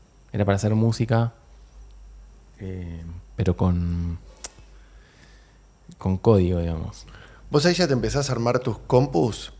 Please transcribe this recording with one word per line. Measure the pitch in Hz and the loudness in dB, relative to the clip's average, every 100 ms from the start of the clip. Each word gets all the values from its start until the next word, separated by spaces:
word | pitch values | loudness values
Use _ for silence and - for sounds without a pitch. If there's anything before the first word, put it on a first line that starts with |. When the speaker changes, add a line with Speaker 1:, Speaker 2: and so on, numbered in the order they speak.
| - - - | -20 -20 -8
Speaker 1:
era | 101 | -2
para | 101 | 0
hacer | 101 107 107 | 2 2 2
música, | 113 113 117 113 117 - - - - - - - - - - - - - | 2 0 0 0 0 -4 -20 -20 -20 -20 -20 -20 -20 -20 -20 -20 -20 -14
eh, | 95 92 87 85 82 87 - - | -10 -10 -10 -12 -12 -14 -10 -2
pero | 95 87 | 0 2
con, | 92 87 87 87 85 82 - - - - - - - - - - - - - - - _ - - | 2 2 0 -2 -4 -6 -12 -16 -16 -16 -20 -20 -20 -20 -20 -20 -20 -20 -20 -20 -20 _ -20 -6
con | 95 92 | -2 2
código, | 113 101 90 87 | 4 4 4 0
digamos. | 85 80 87 - - - - - - | -2 -4 -8 -12 -20 -20 -20 -20 -2
Speaker 2:
¿Vos | 147 | 0
ahí | 170 | 2
ya | 175 165 | 2 0
te | |
empezás | 127 110 135 135 | 0 0 -2 -2
a | |
armar | 117 120 120 | -2 0 0
tus | 131 107 | -2 -6
compus? | - 123 139 170 123 - - - | 2 2 4 2 0 -2 -10 -2